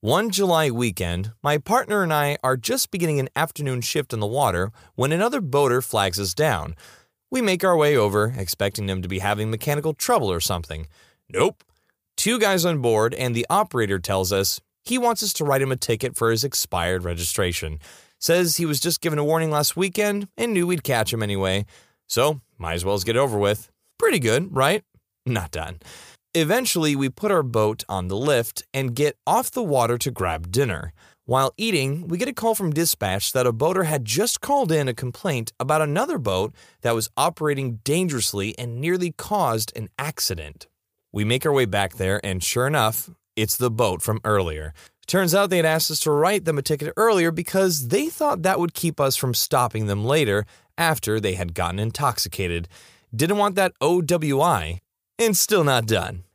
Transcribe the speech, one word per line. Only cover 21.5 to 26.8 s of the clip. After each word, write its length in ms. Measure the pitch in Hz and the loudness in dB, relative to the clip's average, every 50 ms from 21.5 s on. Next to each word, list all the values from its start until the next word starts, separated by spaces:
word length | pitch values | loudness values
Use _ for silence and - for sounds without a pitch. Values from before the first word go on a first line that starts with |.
| 92 98 101 - - - _ _ _ _ _ | 0 0 -2 -6 -12 -20 _ _ _ _ _
So, 360 | _ - 113 127 147 156 135 _ _ _ _ | _ 0 2 2 2 2 -2 _ _ _ _
might 160 | 90 82 82 | -8 -6 -4
as 100 | 87 85 | -4 -2
well 140 | 95 101 101 | 0 -2 0
get 180 | 90 101 113 | 0 0 2
it 40 | 123 | 2
over 180 | 139 139 113 104 | 2 2 2 2
with. 320 | 101 98 104 107 - - _ _ _ _ _ _ | 2 2 2 0 -4 -16 _ _ _ _ _ _
Pretty 200 | - 453 320 190 | 2 2 2 4
good, 360 | 127 113 107 135 175 190 151 | 2 2 2 2 0 -2 0
right? 280 | 131 131 143 185 220 - _ _ _ _ _ _ _ _ | 0 2 2 2 0 -2 _ _ _ _ _ _ _ _
Not 280 | 123 120 101 87 85 - | -2 -2 -2 -4 -4 -8
done. 260 | 78 80 - 92 82 - - - - - - - _ _ _ _ | -8 -8 -8 -12 -16 -18 -20 -20 -20 -20 -20 -20 _ _ _ _
Eventually, 640 | 165 160 151 202 247 262 226 - - | 0 2 2 2 2 2 0 0 0